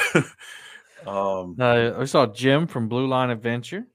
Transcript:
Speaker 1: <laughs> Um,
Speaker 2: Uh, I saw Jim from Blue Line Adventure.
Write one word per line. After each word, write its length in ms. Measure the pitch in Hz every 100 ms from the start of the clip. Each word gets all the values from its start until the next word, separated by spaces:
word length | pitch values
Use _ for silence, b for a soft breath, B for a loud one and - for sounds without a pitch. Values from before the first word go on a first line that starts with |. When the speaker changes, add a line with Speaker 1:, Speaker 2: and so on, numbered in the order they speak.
| -
Speaker 1:
<laughs> 100 | 165 - - B B B B B B 95
Um, 540 | 98 98 95 90 101
Speaker 2:
Uh, 320 | 123 120 117 110
I 60 |
saw 220 | 131 160 120
Jim 400 | 107 127 139 165
from 220 | 131 113
Blue 180 | 120 131
Line 240 | 131 127
Adventure. 560 | 117 120 120 120 190 247